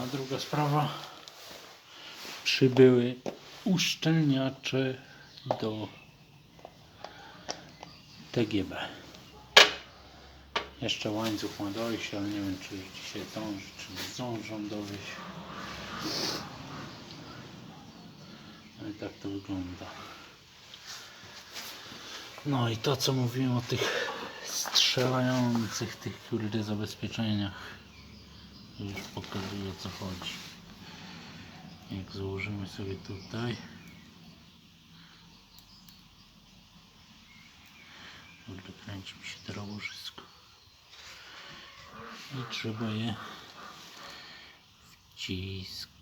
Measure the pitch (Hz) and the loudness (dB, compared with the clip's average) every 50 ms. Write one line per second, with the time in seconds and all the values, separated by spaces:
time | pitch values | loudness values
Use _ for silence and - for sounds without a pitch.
0 | 123 127 135 139 135 127 139 127 - - - 143 147 147 143 131 120 110 - - | 0 0 0 -2 0 0 0 -2 0 2 4 4 6 6 8 6 6 6 2 -2
1 | - - - - - - - - - - - - - - - - - - - - | -8 -10 -12 -14 -14 -16 -14 -14 -14 -14 -14 -14 -14 -16 -18 -18 -20 -18 -18 -16
2 | - - - - - - - - - - - - 139 131 120 131 131 127 127 123 | -14 -14 -12 -12 -10 -10 -8 -4 0 2 6 8 8 10 12 12 12 12 12 12
3 | 120 123 127 - - - - - - - - - - 220 185 160 - - - - | 10 6 4 0 -4 -6 -6 -6 -8 -14 -10 -2 2 4 6 6 6 4 2 2
4 | - 160 160 160 156 147 135 131 135 135 139 - - - - 135 135 131 131 131 | 4 6 8 8 8 8 8 6 4 2 0 -2 -2 0 2 4 4 4 2 -2
5 | - - - - - - - - - 131 123 - - 110 107 107 107 - - - | -6 -14 -18 -18 -18 -18 -16 -6 -2 0 0 2 2 0 0 0 -4 -6 -8 -12
6 | - - - - - - - - - - - - - - - - - - - - | -18 -20 -20 -20 -20 -20 -20 -20 -20 -20 -20 -18 -18 -18 -18 -18 -20 -20 -18 -14
7 | - - - - - - - - - - - - - - - - - - - - | -14 -14 -14 -14 -16 -16 -18 -12 -10 -8 -8 -8 -10 -16 -16 -16 -16 -16 -16 -18
8 | - - - - - - - 123 117 107 107 101 92 87 - - - - - - | -20 -20 -18 -18 -10 -2 2 4 4 4 4 2 2 2 -2 -4 -4 -4 -6 -10
9 | - - - - - - - - - - - - - - - - - - - - | -14 -14 -16 -16 -16 -18 -18 -18 0 8 12 12 12 12 10 0 -8 -12 -18 -18
10 | - - - - - - - - - - - - - - - - 123 113 - - | -18 -18 -18 -18 -18 -18 -18 -20 -8 -4 -2 -2 -2 -4 -6 -2 0 0 0 0
11 | - 113 107 107 110 113 104 98 101 101 - - 104 98 98 107 117 117 113 101 | 0 2 2 2 2 2 2 2 0 -2 -2 -2 -2 -2 0 0 0 0 0 0
12 | - - - 104 101 101 104 104 98 95 92 90 - - 101 95 92 95 - - | -2 -2 -2 0 0 0 0 0 0 0 0 -2 -4 -6 -8 -8 -8 -10 -10 -10
13 | - - - 107 95 - - 113 107 104 104 95 92 - - - - - 98 92 | -10 -8 -6 -6 -6 -6 -4 -4 -4 -4 -4 -4 -6 -10 -12 -12 -10 -8 -6 -6
14 | 92 95 - - 123 123 117 110 101 101 110 107 104 104 107 107 104 101 101 98 | -6 -4 -4 -4 -2 -2 -2 -2 -4 -4 -4 -4 -4 -2 -2 -4 -4 -4 -4 -6
15 | 95 - - - - - - - - - - - - - - - - - - - | -6 -6 -8 -8 -8 -8 -10 -10 -10 -10 -8 -8 -8 -6 -6 -6 -6 -6 -6 -4
16 | - 311 - - - - - - - - - - - - - - - - - - | -2 -2 0 0 0 0 0 -2 -4 -6 -8 -10 -10 -10 -10 -10 -10 -10 -10 -12
17 | - - - - - - - - - - - - - - - - - - - - | -12 -12 -12 -12 -12 -12 -12 -12 -12 -12 -14 -14 -14 -14 -14 -16 -16 -16 -16 -16
18 | - - - - - - - - - - - - - - - - - 107 101 104 | -16 -16 -16 -16 -16 -16 -16 -16 -16 -16 -18 -18 -18 -18 -14 -10 -8 -8 -8 -6
19 | 110 101 - - - 98 98 98 98 - 101 92 90 90 90 87 95 90 - - | -6 -8 -6 -6 -6 -4 -4 -4 -4 -4 -2 -2 -2 -4 -6 -8 -10 -10 -10 -10
20 | - - - - - - - - - - - - - - - - - - - - | -12 -12 -12 -14 -16 -16 -18 -20 -20 -20 -20 -20 -18 -18 -16 -14 -12 -12 -10 -10
21 | - - - - - - - - - - - - - - - - - - - - | -12 -14 -16 -16 -16 -16 -14 -16 -14 -12 -10 -10 -8 -8 -10 -10 -10 -12 -12 -12
22 | - - - - - - - - - 147 143 131 120 117 113 110 - 147 139 127 | -10 -10 -10 -10 -12 -12 -12 -4 0 2 4 6 6 6 4 4 4 4 4 4
23 | - - 135 131 127 120 117 131 131 127 123 120 123 - 127 113 - - - - | 4 4 6 6 4 4 4 4 4 6 6 4 4 2 2 2 2 2 2 2
24 | - - - - - - - - - - - - - - - - - - - - | 0 0 -2 -4 -6 -6 -8 -8 -6 -4 -2 -2 0 4 6 6 8 8 6 6
25 | 127 127 127 127 127 127 127 127 123 120 120 117 113 101 - - 120 98 - - | 6 6 6 6 6 6 6 6 6 6 6 4 4 2 0 -2 -2 -2 -4 -4
26 | - - 98 - - - - 113 110 107 104 113 104 104 107 101 107 101 - - | -6 -6 -6 -8 -4 -2 0 0 2 2 2 2 2 2 0 0 -2 -2 -4 -4
27 | - 107 - - 113 110 107 104 101 95 92 - - - - - - - - - | -6 -4 -2 0 2 4 4 4 2 2 -2 -6 -10 -12 -12 -14 -16 -18 -18 -18
28 | - - - - - - - - - - - - - - - - 104 98 98 98 | -16 -16 -16 -16 -16 -16 -16 -16 -16 -16 -16 -16 -16 -14 -10 -6 -6 -6 -6 -6
29 | - - - 95 92 - - 101 95 98 101 101 98 98 92 - - 98 87 - | -8 -8 -6 -8 -6 -4 -4 -4 -4 -4 -4 -4 -4 -4 -4 -4 -6 -8 -6 -4
30 | 104 95 92 90 87 - - - - - - - - - - - - - - - | -4 -4 -4 -4 -6 -6 -6 -6 -8 -12 -14 -14 -16 -16 -16 -14 -14 -14 -14 -14
31 | - - - - - - - - - - - - - - - - - - - 98 | -12 -12 -14 -14 -14 -14 -14 -14 -14 -14 -14 -14 -14 -16 -16 -16 -12 -8 -6 -6
32 | 92 - - 98 98 95 98 98 98 104 104 101 98 90 - - 104 98 95 90 | -6 -6 -6 -6 -4 -4 -2 -2 -2 -2 -4 -4 -4 -6 -6 -6 -4 -4 -4 -6
33 | - - 101 90 87 - - 110 117 120 110 - - - - - - - - - | -6 -8 -8 -8 -8 -6 -4 -2 0 0 -2 -2 -6 -10 -14 -14 -14 -16 -16 -16
34 | - - - - - - - - - - - - - - - - - - - - | -18 -18 -20 -20 -18 -20 -20 -20 -20 -20 -20 -20 -20 -20 -20 -20 -20 -20 -20 -20
35 | - - - - - - - - - - - - - - - - - - - - | -20 -20 -20 -20 -20 -20 -20 -20 -20 -20 -20 -20 -20 -20 -20 -20 -20 -20 -20 -20
36 | - - - - - - - - - - - - - - - - - - - - | -20 -20 -20 -20 -20 -20 -20 -20 -20 -20 -20 -20 -20 -20 -20 -20 -20 -20 -20 -20
37 | - - - - - - - - - - - - - - - - - - - - | -20 -20 -20 -20 -20 -20 -20 -20 -20 -20 -20 -20 -20 -20 -20 -20 -20 -20 -18 -16
38 | - - - - - - - - - - 92 95 95 95 92 - - 107 101 98 | -16 -16 -16 -16 -18 -18 -20 -18 -16 -14 -14 -12 -12 -14 -14 -14 -12 -10 -10 -8
39 | 95 - - - - - - - - - 101 98 104 101 104 104 - - - - | -8 -10 -12 -12 -12 -12 -12 -10 -8 -6 -6 -4 -4 -6 -6 -6 -6 -6 -8 -8
40 | - - - - - - - - - - - - - - - - - - - - | -10 -10 -10 -12 -14 -18 -18 -20 -20 -20 -20 -20 -20 -20 -20 -20 -20 -20 -18 -16
41 | - - - - - - - - - - 160 165 - - - - - - - 110 | -16 -16 -16 -16 -16 -14 -14 -14 -14 -14 -14 -14 -14 -16 -16 -16 -16 -14 -14 -12
42 | 110 113 113 - - - 139 127 127 123 - - - 113 110 110 117 110 107 110 | -12 -12 -12 -12 -10 -8 -6 -6 -4 -4 -4 -2 -2 -2 -2 0 0 0 2 2
43 | 113 117 104 - - - - - - - - - - - - - - - - - | 0 0 -2 -2 -6 -8 -10 -12 -14 -14 -14 -14 -14 -14 -14 -14 -16 -16 -16 -14
44 | - - - - - - - - - - - - - - - - - - - - | -14 -14 -14 -14 -14 -16 -16 -16 -18 -20 -20 -20 -20 -20 -20 -20 -20 -20 -20 -20
45 | - - - - - - 92 92 92 95 95 95 92 - - - - - - - | -20 -18 -12 -8 -4 -2 -2 -2 -2 -2 -4 -6 -6 -6 -8 -10 -10 -10 -14 -18